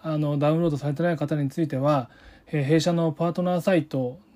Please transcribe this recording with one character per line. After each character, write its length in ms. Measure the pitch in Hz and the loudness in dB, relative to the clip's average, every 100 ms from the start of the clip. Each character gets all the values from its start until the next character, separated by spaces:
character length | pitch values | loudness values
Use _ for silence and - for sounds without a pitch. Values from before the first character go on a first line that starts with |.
あ 160 | 165 151 | -6 -2
の、 200 | 147 143 | 0 2
ダ 140 | 147 | 2
ウ 40 | 160 | 2
ン 60 | |
ロ 80 | 170 | 0
ー 20 | |
ド 60 | 143 | 0
さ 100 | 143 | -4
れ 60 | |
て 100 | 143 | -2
な 80 | 175 | -2
い 60 | 160 | 0
方 180 | 147 151 | -2 -2
に 140 | 139 | -2
つ 120 | 170 | -2
い 60 | 156 | -2
て 80 | 131 | 0
は、 340 | 143 143 120 - - - - | 2 2 -2 -12 -20 -20 -6
え 140 | 151 | -2
ー、 20 | |
弊 160 | 139 160 | 2 2
社 140 | 170 | 2
の 180 | 170 165 | 0 0
パ 160 | 151 170 | 0 -2
ー 40 | |
ト 100 | 170 | -2
ナ 140 | 180 180 | -2 0
ー 40 | |
サ 140 | 196 180 | 2 2
イ 80 | |
ト 360 | 151 135 123 127 - | 0 -4 -4 -8 -18